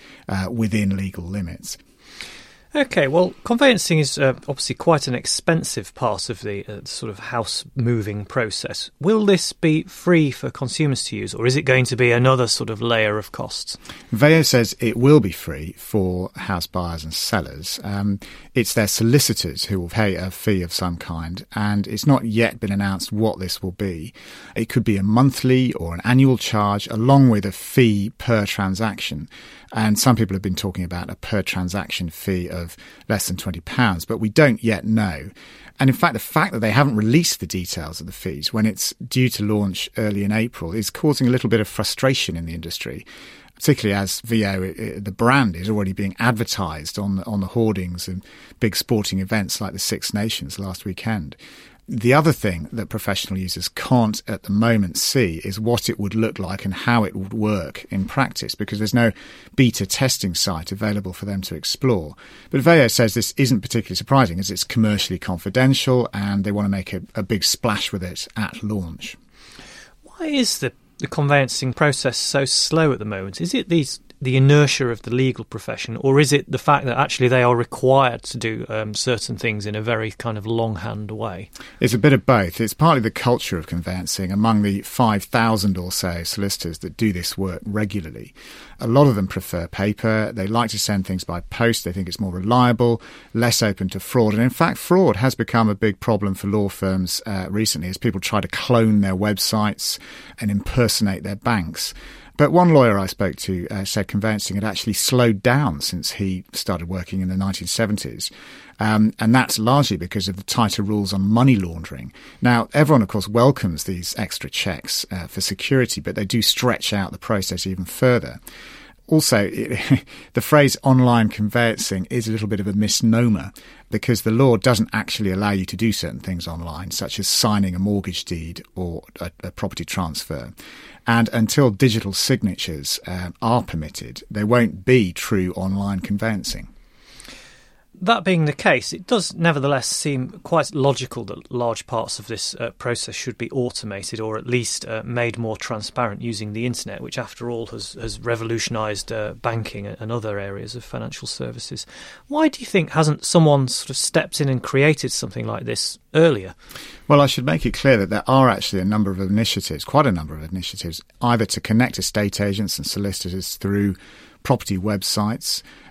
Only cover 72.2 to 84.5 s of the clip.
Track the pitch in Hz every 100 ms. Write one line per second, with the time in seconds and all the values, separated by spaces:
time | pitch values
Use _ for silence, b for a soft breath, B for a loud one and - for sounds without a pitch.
72.2 | - 139 135 - - 160 156 127 107 98
73.2 | 98 - 175 262 - 170 135 - - _
74.2 | 131 131 135 147 143 - 123 113 - 123
75.2 | 131 120 113 113 - - - 117 135 139
76.2 | 143 143 - 131 - 143 127 120 139 -
77.2 | 123 131 123 120 117 - 127 135 131 117
78.2 | - 120 113 110 113 110 107 104 - 117
79.2 | - 113 117 104 104 104 110 110 110 -
80.2 | 117 107 107 113 113 101 113 107 104 110
81.2 | 113 90 113 B B B 113 117 151 139
82.2 | - 117 90 - 113 - 160 143 110 -
83.2 | 123 120 - 87 76 87 87 92 90 -
84.2 | 92 98 113